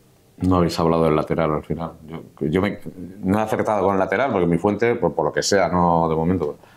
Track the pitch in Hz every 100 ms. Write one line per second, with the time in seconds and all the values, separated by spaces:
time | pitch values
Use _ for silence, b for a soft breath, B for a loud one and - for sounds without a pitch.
0 | _ _ _ - 92 90 85 - 82 82
1 | 80 76 - 78 80 73 - 80 82 80
2 | 78 80 - - 76 92 101 - 80 90
3 | 87 101 95 107 107 104 107 104 95 95
4 | 92 98 135 101 85 82 104 101 117 117
5 | 82 78 73 71 - 98 82 87 87 82
6 | 82 80 82 92 73 - b